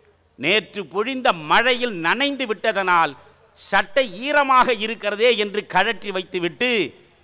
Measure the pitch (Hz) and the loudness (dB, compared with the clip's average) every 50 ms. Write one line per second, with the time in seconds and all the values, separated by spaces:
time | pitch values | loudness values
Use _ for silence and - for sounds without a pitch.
0 | _ _ _ _ _ _ _ - 127 156 202 220 - - - 202 185 135 160 196 | _ _ _ _ _ _ _ -6 -2 0 0 0 0 -4 -8 -12 -12 -6 -6 -4
1 | 220 247 269 254 247 262 202 165 151 151 170 208 233 254 247 240 247 240 208 170 | -4 -4 -4 0 0 0 0 0 0 2 2 2 4 2 0 0 -2 -4 -4 -2
2 | 160 165 190 233 277 285 285 247 262 208 214 - - 226 202 196 190 185 175 170 | -2 0 0 0 0 -2 -2 -4 -4 -4 -4 -2 -2 -2 0 0 2 2 4 4
3 | 165 147 135 - - - _ _ _ _ _ - - - 196 196 208 - - 285 | 4 2 -2 -8 -18 -20 _ _ _ _ _ -14 -6 0 0 0 0 0 0 -2
4 | 262 220 175 196 247 285 294 294 285 262 262 254 240 247 247 202 214 220 226 - | -2 -2 -4 -8 -4 0 2 2 2 4 4 4 4 4 2 0 -2 -4 -6 -6
5 | 202 208 208 202 226 254 240 202 208 208 190 208 202 - - 180 196 226 226 - | -4 -4 0 2 2 4 4 2 0 -2 -4 -6 -6 0 0 0 2 2 -2 -4
6 | - 202 185 190 185 - - 185 170 175 156 131 240 254 240 214 165 117 - - | -8 -6 -6 -6 -6 -6 -4 -4 -4 -4 -2 -2 0 0 2 0 0 -2 -6 -12
7 | - _ _ _ | -20 _ _ _